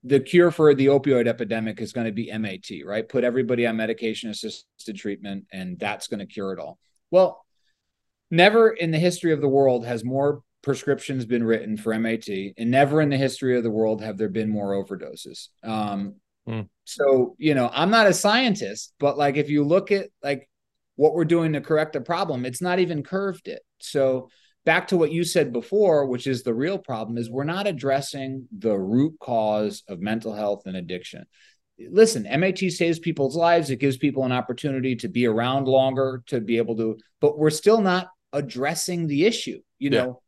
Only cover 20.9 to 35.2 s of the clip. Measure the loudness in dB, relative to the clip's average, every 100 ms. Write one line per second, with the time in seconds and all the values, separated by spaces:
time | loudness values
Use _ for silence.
20.9 | 2 4 4 2 2 2 -2 0 0 0
21.9 | -4 -4 -4 -2 -4 -6 -6 -2 0 0
22.9 | 0 -4 -4 -4 -8 -12 -14 _ _ -6
23.9 | 0 2 0 -6 _ _ _ 0 2 2
24.9 | 0 2 0 0 0 0 -4 -2 2 4
25.9 | 4 2 -2 -2 -4 -2 -2 -2 -4 -6
26.9 | -8 -6 -6 -6 -6 -6 -4 -4 -4 -2
27.9 | -2 -2 -10 -8 -10 -12 -4 0 0 2
28.9 | 2 2 -2 -4 0 0 0 -2 -6 -14
29.9 | -8 -4 -4 -6 -4 -4 -4 -6 -10 -8
30.9 | -10 -10 -18 -20 _ _ _ _ _ 0
31.9 | 6 6 4 -2 0 0 0 -4 0 0
32.9 | 0 -4 -2 -2 2 4 4 2 0 0
33.9 | 2 -2 0 -2 -2 -2 -6 -4 -4 -4
34.9 | -4 -4 0